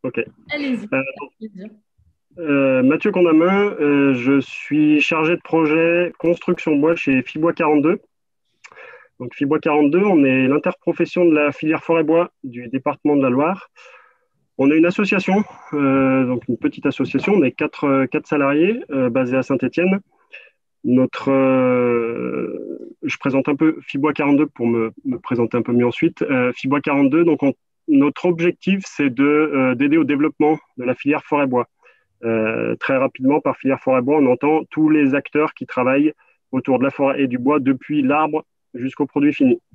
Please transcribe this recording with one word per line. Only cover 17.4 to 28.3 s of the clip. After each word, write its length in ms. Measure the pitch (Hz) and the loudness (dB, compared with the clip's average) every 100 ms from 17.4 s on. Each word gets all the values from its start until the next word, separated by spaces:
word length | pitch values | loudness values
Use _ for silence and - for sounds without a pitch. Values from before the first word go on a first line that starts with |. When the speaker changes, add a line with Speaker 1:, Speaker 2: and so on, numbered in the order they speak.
Speaker 1:
est 80 | 131 | 0
quatre, 340 | - 151 - | -2 -8 -4
euh, 220 | 147 135 131 | -2 0 0
quatre 220 | 156 - | -4 -4
salariés, 560 | 151 139 147 180 233 - | -2 0 2 0 -2 -6
euh, 180 | 135 127 | -4 -2
basés 260 | 123 127 131 | -2 -2 -2
à 60 | |
Saint-Étienne. 560 | 127 135 127 - 180 196 _ _ _ - - _ _ _ | -2 -2 -2 -2 0 -2 _ _ _ -20 -20 _ _ _
Notre, 440 | - 127 131 - - | 0 2 2 -2 -2
euh, 1500 | 135 131 131 127 123 123 120 117 120 123 123 - - - - - - | 2 2 2 2 0 0 0 -2 -6 -6 -6 -6 -10 -12 -14 -16 -10
je 140 | 320 - | -8 -6
présente 320 | 139 135 131 | -2 -2 -2
un 80 | 143 | 0
peu 220 | 160 156 | 0 -2
Fibois 320 | - 139 151 | -8 -4 -4
quarante-deux 340 | 143 143 143 147 | -2 0 2 0
pour 220 | - 117 | -2 -2
me, 240 | 117 113 - | 0 -2 -6
me 140 | 139 120 | -8 -8
présenter 380 | - 120 117 123 | -4 -2 0 -2
un 60 | |
peu 100 | 117 | 0
mieux 140 | 120 120 | 2 0
ensuite. 360 | - 165 - | 0 -2 -2
Euh, 300 | - 131 123 | -2 0 -2
Fibois 280 | 120 139 143 | -4 -2 -2
quarante-deux, 440 | 147 143 139 156 | 0 2 2 4
donc 180 | 165 147 | 2 2
on, 120 | 139 - _ _ - | 0 -2 _ _ 0
notre 380 | 139 143 - | 2 2 0
objectif, 560 | 180 | -2